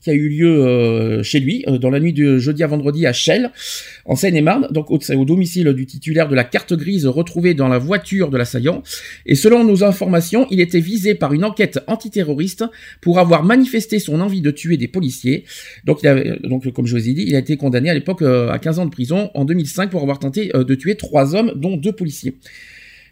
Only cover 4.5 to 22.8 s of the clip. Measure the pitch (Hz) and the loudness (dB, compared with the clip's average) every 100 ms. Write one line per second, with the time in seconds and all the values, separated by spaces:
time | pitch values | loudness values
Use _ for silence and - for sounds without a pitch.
4.5 | 240 - 156 156 156 - 135 135 185 170 | 2 0 -4 -2 -2 0 0 2 2 0
5.5 | 175 156 131 131 135 160 156 151 131 - | 0 0 0 -4 -10 -4 -2 2 0 0
6.5 | 208 - 170 156 196 135 139 170 175 180 | -4 -2 -4 -2 0 0 0 -2 -2 0
7.5 | 151 131 127 143 202 - 190 160 131 120 | 2 2 0 0 -4 -2 -2 0 0 -2
8.5 | 120 135 - - - - - - 139 214 | -2 -2 -2 -8 -16 -16 -16 0 4 6
9.5 | 240 226 190 202 190 185 170 170 226 262 | 6 6 4 4 2 0 0 2 0 2
10.5 | 190 170 170 165 220 196 208 147 147 208 | 2 2 2 0 0 0 0 0 0 -2
11.5 | 214 196 - - 220 220 208 156 143 185 | 0 -2 -2 -6 -6 -4 -4 -2 -2 -4
12.5 | - 226 - - - 170 180 170 165 175 | -6 -8 -8 -20 -4 2 4 6 6 6
13.5 | 247 254 226 - 214 - 156 196 190 143 | 4 4 0 -2 -4 -2 -2 -2 0 -2
14.5 | 147 165 156 117 185 143 120 127 143 - | -2 -2 -2 0 -2 -4 -2 -2 -2 -4
15.5 | - - - - 156 147 135 113 110 - | -20 -20 -6 -2 2 4 2 0 -4 -4
16.5 | 131 127 120 120 120 113 143 202 139 123 | -4 -4 -4 -2 0 0 -2 0 0 0
17.5 | 147 139 123 156 151 180 190 143 123 120 | -2 0 0 0 -2 -2 0 2 2 0
18.5 | - 160 160 170 - 123 180 208 - 139 | -2 -2 -2 -4 -4 -4 -2 -2 -4 -2
19.5 | 175 143 - 190 180 143 135 135 165 208 | 0 -2 -4 -4 -2 -4 -4 -4 -4 -2
20.5 | 131 131 131 175 208 - 151 139 190 233 | 0 0 0 -2 -4 0 2 2 2 -2
21.5 | 151 170 180 185 202 170 - - - - | -2 -4 -2 -4 -4 -6 -6 -10 -10 -18
22.5 | - - - | -20 -20 -20